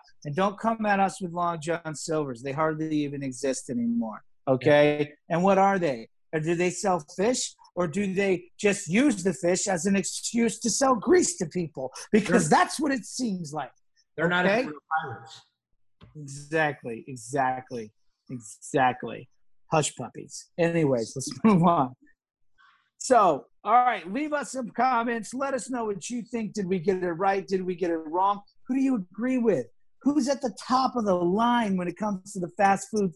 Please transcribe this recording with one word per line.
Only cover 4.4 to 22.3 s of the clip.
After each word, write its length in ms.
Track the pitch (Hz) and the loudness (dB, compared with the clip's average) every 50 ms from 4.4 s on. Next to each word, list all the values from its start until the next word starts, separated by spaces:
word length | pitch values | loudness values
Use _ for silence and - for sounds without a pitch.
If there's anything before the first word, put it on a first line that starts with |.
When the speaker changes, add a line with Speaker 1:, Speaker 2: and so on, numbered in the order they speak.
| _ | _
Speaker 1:
okay? 520 | - 131 131 - 156 147 147 147 147 147 147 | 0 0 2 4 6 6 8 6 4 4 0
Speaker 2:
Yeah. 340 | 147 143 - _ _ _ 170 | -2 -4 -6 _ _ _ -2
Speaker 1:
And 80 | 165 | 2
what 160 | 180 196 196 190 | 4 4 4 6
are 220 | 196 196 196 190 | 4 4 2 2
they? 300 | 175 151 127 113 113 - _ _ _ _ | 0 -2 -2 -4 -8 -14 _ _ _ _
Or 60 | - 160 | -6 -4
do 160 | 151 160 175 | -2 0 0
they 160 | 165 180 180 | 0 0 0
sell 340 | 175 - - 196 180 170 147 - - | -2 -2 0 0 0 0 -2 -8 -6
fish? 400 | - 190 233 262 247 - - - _ - _ _ | -2 0 0 0 -2 -4 -8 -10 _ -20 _ _
Or 140 | 175 180 165 | -4 -4 -2
do 260 | 143 196 208 190 185 | -2 -2 -2 -2 0
they 300 | 190 202 196 185 - - - _ | 0 2 2 0 -2 -2 -12 _
just 300 | - - 202 196 196 - | 0 0 0 0 0 -2
use 380 | 147 175 226 285 302 220 190 170 | 0 2 4 4 4 2 2 0
the 80 | 196 | -2
fish 340 | 175 - - 170 180 - - | -2 0 0 0 0 2 0
as 200 | 202 185 165 156 | -2 -2 0 2
an 100 | 202 190 | 2 2
excuse 640 | 196 - - - - - - - 233 233 220 214 - | 2 0 -2 -6 -8 -8 -4 0 0 0 0 0 -2
to 100 | - 226 | -4 -4
sell 240 | - - 269 262 262 | 0 2 4 4 4
grease 420 | 208 - 233 359 370 277 - - - | 2 4 4 4 4 4 2 -2 -4
to 80 | 180 | -6
people? 460 | 151 - 180 170 156 - 143 131 127 - - - - | -4 -2 -4 -4 -4 -6 -8 -10 -8 -10 -12 -4 2
Because 360 | - 214 - - - 226 165 151 | 2 2 4 4 4 4 6 6
Speaker 2:
They're 120 | 208 311 | 6 6
Speaker 1:
that's 180 | 359 359 - - | 6 2 0 -2
what 140 | 302 285 | 0 0
it 120 | 269 233 - | 0 -2 -4
seems 480 | - - - 262 226 190 180 165 139 | -10 -8 -4 -4 -4 -4 -4 -6 -8
like, 200 | 147 151 135 120 - _ _ _ _ _ _ _ _ | -8 -8 -8 -8 -12 _ _ _ _ _ _ _ _
Speaker 2:
they're 120 | - 160 175 | -2 0 2
not 180 | 180 180 180 | 2 2 4
Speaker 1:
okay? 140 | 190 202 240 | 4 2 2
Speaker 2:
even 80 | 262 226 | 0 -2
real 120 | 151 - _ _ 160 160 | -8 -12 _ _ -4 -4
pirates. 400 | 208 - - - - - - - _ _ _ _ _ _ _ _ _ _ _ _ - - _ | -4 -6 -10 -12 -14 -20 -20 -20 _ _ _ _ _ _ _ _ _ _ _ _ -20 -20 _
Speaker 1:
Exactly, 880 | 151 147 135 135 143 147 147 156 160 156 147 139 - - 127 113 113 - 143 | -18 -16 -16 -16 -16 -10 -2 0 0 2 0 -2 -4 -10 -12 -12 -12 -12 -14
exactly, 800 | 135 123 110 117 135 139 131 131 131 127 - - 131 120 110 104 _ _ _ _ _ _ _ - | -14 -14 -12 -6 -2 0 0 0 -2 -4 -8 -10 -10 -10 -10 -12 _ _ _ _ _ _ _ -14
exactly. 1000 | 135 120 110 - - - - - - 143 131 127 120 - - 113 110 107 123 - _ _ _ _ - _ _ _ | -14 -14 -14 -16 -20 -20 -14 -4 0 2 2 2 0 -2 -8 -12 -12 -14 -16 -18 _ _ _ _ -20 _ _ _
Hush 240 | - 156 147 - - | 0 0 0 0 -6
puppies. 540 | - 123 107 - - - - - - - _ _ - | -8 -12 -12 -12 -16 -16 -16 -16 -18 -18 _ _ -2
Anyways, 540 | 170 170 170 170 156 139 135 117 110 - - | 0 2 2 2 2 2 2 0 -2 -4 -8
let's 160 | 127 - 151 - | -10 -10 -10 -8
<laughs> 80 | - - | 2 4
move 180 | 220 202 165 | 4 6 6
on. 320 | 170 185 170 156 135 127 127 _ _ - _ _ _ _ | 6 6 4 4 0 -2 -4 _ _ -20 _ _ _ _